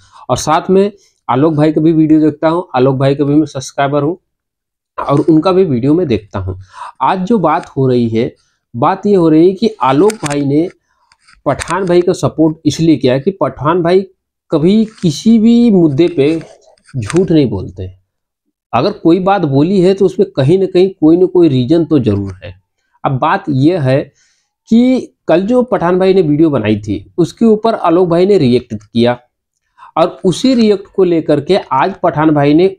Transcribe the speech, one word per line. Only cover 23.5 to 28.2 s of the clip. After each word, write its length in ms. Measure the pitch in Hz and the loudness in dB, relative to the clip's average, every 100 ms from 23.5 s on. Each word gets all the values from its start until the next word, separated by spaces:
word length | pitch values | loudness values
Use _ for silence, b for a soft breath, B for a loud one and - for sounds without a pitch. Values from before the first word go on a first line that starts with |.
| 131 147 185 | 0 0 0
है 320 | 131 135 - _ _ _ _ _ - | 0 -2 -2 _ _ _ _ _ 0
कि 440 | 226 254 254 - _ - | 2 2 0 -4 _ -2
कल 140 | 165 | 0
जो 220 | 196 247 | 2 0
पठान 360 | 240 180 170 185 | 0 -2 -2 0
भाई 140 | 190 | 2
ने 80 | 190 | 2
वीडियो 280 | 156 147 165 | 2 2 0
बनाई 260 | 135 107 107 | 0 -2 -2
थी, 380 | 107 90 - - | -4 -8 -8 -4
उसके 280 | 165 - 226 | -4 0 0
ऊपर 300 | 214 226 208 | 2 0 -2
आलोक 340 | 175 165 185 | 0 0 2
भाई 160 | 170 | 0